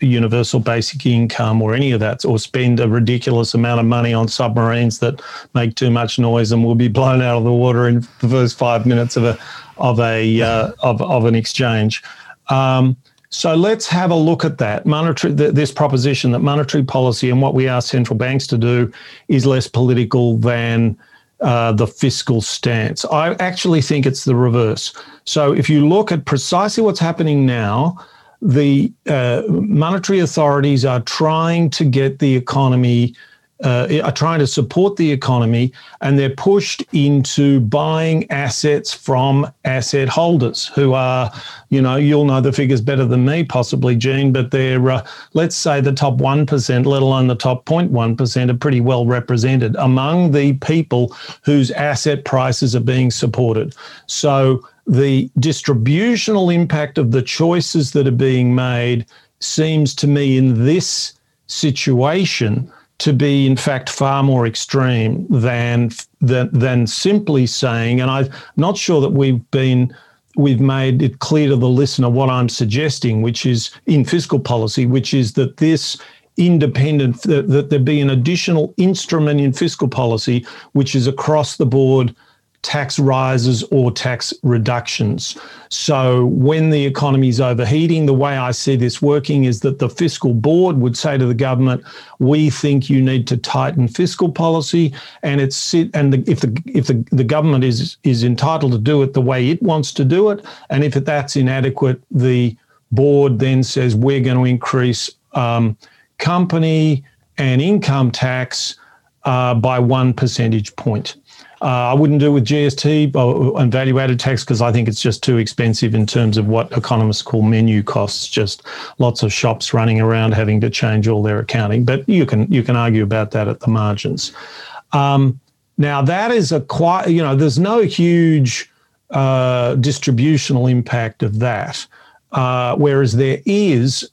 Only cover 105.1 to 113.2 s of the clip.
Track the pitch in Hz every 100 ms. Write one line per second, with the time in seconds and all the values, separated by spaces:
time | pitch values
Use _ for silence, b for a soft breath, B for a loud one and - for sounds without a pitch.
105.1 | - _ - 120 117 113 107 b b b
106.1 | - 156 175 180 165 160 160 156 139 b
107.1 | b _ - 135 127 165 208 208 139 127
108.1 | - 131 127 123 - - b b b b
109.1 | _ - 127 123 120 117 127 120 131 127
110.1 | 117 127 - 117 110 101 - - 107 -
111.1 | - B B B - - 123 123 143 151
112.1 | 147 147 143 110 147 143 143 151 151 151
113.1 | 139